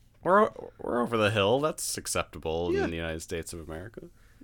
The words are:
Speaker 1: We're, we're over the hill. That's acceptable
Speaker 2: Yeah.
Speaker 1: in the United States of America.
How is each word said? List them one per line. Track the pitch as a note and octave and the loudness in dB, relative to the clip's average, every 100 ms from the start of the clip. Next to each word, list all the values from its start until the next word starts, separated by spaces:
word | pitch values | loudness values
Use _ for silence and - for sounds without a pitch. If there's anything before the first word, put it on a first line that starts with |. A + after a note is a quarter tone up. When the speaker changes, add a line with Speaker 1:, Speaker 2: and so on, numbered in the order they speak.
| _ _ | _ _
Speaker 1:
We're, | E3+ G3+ A3 - - - | 2 4 4 0 -14 -10
we're | - A#2+ | -2 0
over | A#2 A2+ | 2 4
the | G2+ | 4
hill. | G#2+ G2 C3 | 6 4 4
That's | D3+ - - - | 2 -2 -6 -6
acceptable | - F2+ - E2 D#2+ E2 F2 | -4 -2 -4 -6 -2 0 0
Speaker 2:
Yeah. | G4 | 0
Speaker 1:
in | E4 | 0
the | E2 | -2
United | E2 D#2+ | -4 -6
States | - E2+ - | -6 -8 -6
of | E2+ | -10
America. | D#2+ D#2+ G2 - E3+ - - - | -10 -12 -12 -14 -18 -20 -20 -20